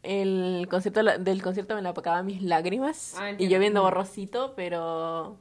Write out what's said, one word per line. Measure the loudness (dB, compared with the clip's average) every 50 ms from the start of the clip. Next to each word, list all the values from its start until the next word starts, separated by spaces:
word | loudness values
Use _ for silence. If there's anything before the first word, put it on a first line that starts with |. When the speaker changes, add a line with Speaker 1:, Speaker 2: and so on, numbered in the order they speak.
| -4
Speaker 1:
el | -2 -2 0 2 2 2 2 0 0 0 -2 -2 0
concierto | 0 0 0 2 2 4
la, | 4 4 4
del | 4 2 0 0 0
concierto | 0 -2 -2 -2 -4 -4 -6
me | -4
la | -4 -4
apagaba | -4 -4 -2 0 0 0 0
mis | -4 -6 -4 0
lágrimas. | 2 2 2 2 0 -2 0 -2 -2 -4 -6 -10 -12 -8
Speaker 2:
Ah, | -8 -6
Speaker 1:
Y | -6
Speaker 2:
entiendo. | -2 0 2 4 6
Speaker 1:
yo | 6
viendo | 6 6 6 6
Speaker 2:
Mm. | 4
Speaker 1:
borrosito, | 4 4 2 -2 -4 -6 -10 -10 -6 -4 -4 -4 -4 -6
pero | -8 -6 -4 -4 -2 -2 -2 -4 -4 -4 -4 -4 -6 -6 -8 -12 -18